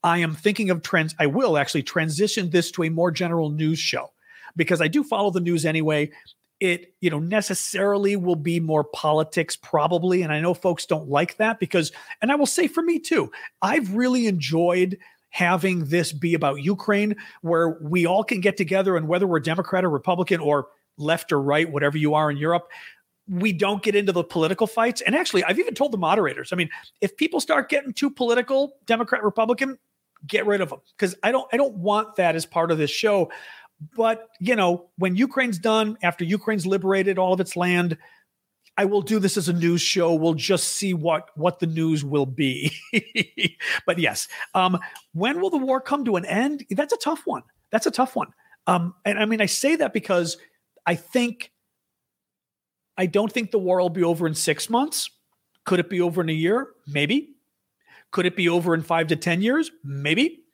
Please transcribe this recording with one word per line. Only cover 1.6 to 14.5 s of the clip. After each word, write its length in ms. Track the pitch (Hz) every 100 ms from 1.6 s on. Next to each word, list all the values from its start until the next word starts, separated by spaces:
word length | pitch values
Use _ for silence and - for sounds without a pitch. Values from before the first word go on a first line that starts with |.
| 139 156
transition 640 | 131 180 160 147 208 220 180
this 200 | 175 170
to 120 | -
a 60 | 160
more 220 | 165 175
general 380 | 165 175 170 151
news 300 | 151 156 160
show 320 | - - 127 _ _ - - -
because 260 | 160 170
I 80 | 156
do 140 | 277
follow 280 | 285 214 202
the 80 | 185
news 260 | 175 170 156
anyway. 460 | 160 156 151 147 - - _ _ _
It, 340 | 190 175 - _
you 100 | 180
know, 100 | 151
necessarily 1000 | 165 208 196 190 - 185 196 202 202 202
will 180 | 175 170
be 240 | 151 170
more 240 | 160 156
politics 720 | 147 - 156 156 156 - 160 -
probably. 680 | - 160 147 175 180 180
And 100 | 165
I 80 | 151
know 120 | 170
folks 320 | 170 190 160 -
don't 240 | 156 151
like 280 | 143 170 -
that 220 | 214 220
because, 320 | 185 185 156 - - -
and 100 | 226
I 40 | 294
will 100 | 285
say 220 | - 349
for 160 | -
me 160 | 330 339
too, 320 | - 311 135 - - _
I've 340 | 190 311 208 202
really 320 | 247 254 226
enjoyed 720 | 185 131